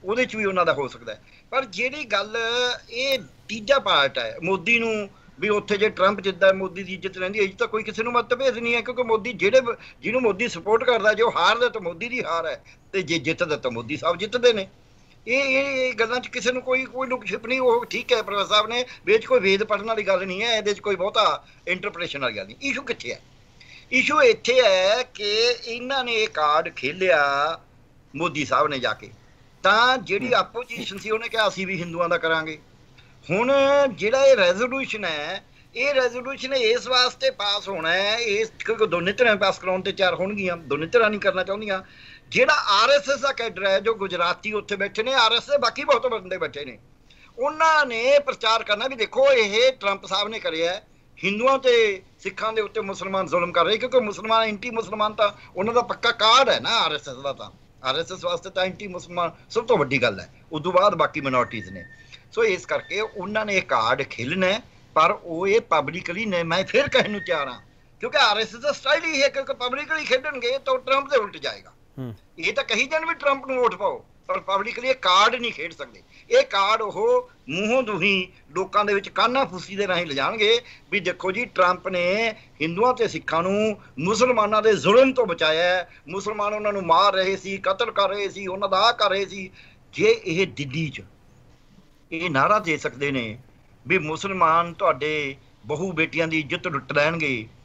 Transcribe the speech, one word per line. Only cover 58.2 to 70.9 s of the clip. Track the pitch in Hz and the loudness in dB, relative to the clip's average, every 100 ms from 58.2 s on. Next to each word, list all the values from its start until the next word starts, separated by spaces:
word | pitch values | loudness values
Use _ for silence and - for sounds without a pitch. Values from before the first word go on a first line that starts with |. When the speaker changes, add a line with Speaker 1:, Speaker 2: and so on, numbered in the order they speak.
| 170 | -4
Speaker 1:
ਵਾਸਤੇ | 175 190 | -4 -4
ਤਾਂ | 185 | -2
ਐਂਟੀ | 185 170 208 | -2 -4 -12
ਮੁਸਲਮਾਨ | 175 170 175 170 - - | -12 -8 -4 -4 -4 -6
ਸਭ | 233 240 | -4 2
ਤੋਂ | 214 | 2
ਵੱਡੀ | 135 131 | 4 2
ਗੱਲ | 117 95 | 0 -2
ਹੈ, | 82 - - | -8 -20 -10
ਉਦੋਂ | 156 156 | -6 -2
ਬਾਅਦ | 180 202 170 | 2 2 2
ਬਾਕੀ | 147 156 | 0 -2
minorities | 139 127 117 113 95 | -2 0 -2 -6 -12
ਨੇ। | 95 85 - - - - | -14 -16 -20 -20 -20 -10
ਸੋ | - | -2
ਇਸ | 233 180 - | 0 0 -4
ਕਰਕੇ | 147 - 180 | -6 -4 -6
ਉਹਨਾਂ | 220 208 185 214 214 | -6 -8 -6 -4 -2
ਨੇ | 190 | -2
ਇਹ | |
card | - 123 110 131 | 0 0 2 0
ਖੇਲਣਾ | 135 - 120 185 185 | -2 -6 -6 0 0
ਹੈ, | 214 - - - | 0 -6 -20 -4
ਪਰ | 156 165 208 | 2 2 2
ਉਹ | 175 165 190 | -6 -4 2
ਇਹ | 220 | 2
publicly | 226 156 139 170 - 175 220 | 2 0 0 -6 -8 -6 -2
ਨੇ, | 180 | -2
ਮੈਂ | 165 170 190 | 0 -2 0
ਫਿਰ | 226 285 | 0 2
ਕਹਿਣ | 302 208 | 2 0
ਨੂੰ | 208 | -2
ਤਿਆਰ | 175 165 135 | -4 -2 -4
ਹਾਂ, | 120 - _ _ _ | -8 -18 _ _ _
ਕਿਉਂਕਿ | 240 294 | -4 2
ਆਰ | 240 208 | 4 2
ਐਸ | 220 233 | -2 -4
ਐਸ | |
ਦਾ | 285 | -4
style | 269 262 311 330 | -2 0 0 0
ਹੀ | 294 | 0
ਹੈ, | 277 | 0
ਕਿਉਂਕਿ | 277 269 | 0 -6
publicly | 262 247 269 302 311 277 | -6 -4 -4 -4 -4 0
ਖੇਡਣਗੇ | 254 302 277 240 269 | 0 -2 -6 -4 -4
ਤਾਂ | 269 | -2
ਉਹ | 254 | -2
Trump | 254 | 0